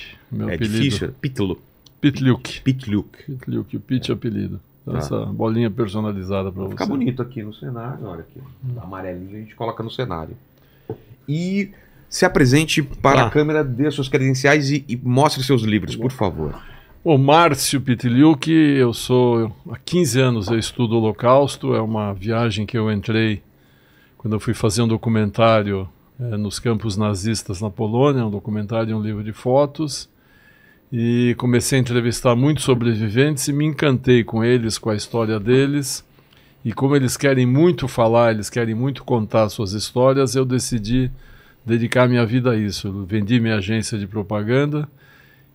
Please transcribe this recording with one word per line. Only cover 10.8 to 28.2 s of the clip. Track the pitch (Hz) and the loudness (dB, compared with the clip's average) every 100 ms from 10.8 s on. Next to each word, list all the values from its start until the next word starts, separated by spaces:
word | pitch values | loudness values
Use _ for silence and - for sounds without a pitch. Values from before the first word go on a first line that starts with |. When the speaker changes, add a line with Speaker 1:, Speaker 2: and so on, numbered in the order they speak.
| _ - - - - | _ -16 -16 -20 -6
Speaker 2:
E | 151 180 196 196 - - _ _ | -4 -2 -2 -4 -8 -20 _ _
se | - | -2
apresente | 180 185 131 139 156 - | 0 4 4 4 2 -2
para | 139 - 139 139 | -2 0 2 4
Speaker 1:
Tá. | 117 | 4
Speaker 2:
a | |
câmera, | 147 151 156 | 2 2 0
dê | 143 120 147 | -2 0 -2
suas | 139 135 | -2 -2
credenciais | 147 131 131 135 151 139 | 0 0 2 2 2 2
e, | 147 - | -2 -4
e | 120 | -6
mostre | 123 123 147 135 | 0 2 2 0
seus | 131 135 | 0 2
livros, | 110 104 85 - | 2 0 -2 -4
por | 127 | -6
favor. | - 101 80 76 - - - _ - | -2 -4 -2 -8 -8 -16 -20 _ -6
Speaker 1:
Ô, | 170 139 | 2 4
Márcio | 139 156 170 135 - 139 | 6 6 6 4 -2 -2
Pitiliuk, | 131 117 127 120 156 147 151 | 0 -2 2 6 6 6 2
eu | 160 151 139 123 | 4 4 4 2
sou, | 113 - 127 123 117 110 - - | 0 0 2 4 2 0 -6 -14
há | 113 | -14
quinze | - 175 165 113 | -4 0 2 2
anos | 131 117 95 | 2 0 0
eu | 117 | -2
estudo | 104 - 120 | -2 -2 0
o | 117 | 2
Holocausto, | 110 101 120 131 139 - 135 | 0 0 4 4 4 -2 -2
é | 117 | -2
uma | 110 110 104 | 0 -2 -4
viagem | 98 98 113 117 104 104 | -4 -4 0 0 -2 -4
que | 117 | -2
eu | 107 | -2
entrei | 104 98 110 110 104 - _ _ _ _ _ _ _ | -2 -2 0 0 -2 -8 _ _ _ _ _ _ _
quando | 113 | -4
eu | 107 | -4
fui | - | -2
fazer | 110 117 104 | -2 0 0
um | 117 | 0
documentário, | 110 120 110 104 101 113 110 101 98 95 _ _ _ | 0 0 0 0 2 4 4 2 -2 -6 _ _ _
eh, | 120 104 | -8 -4
nos | 104 - | -6 -4
campos | 123 110 110 95 | -2 -2 -2 -2
nazistas | 104 101 101 107 - 92 | -2 -2 -2 -4 -6 -6
na | 107 | -6
Polônia, | - 110 117 143 135 | -4 -2 2 2 2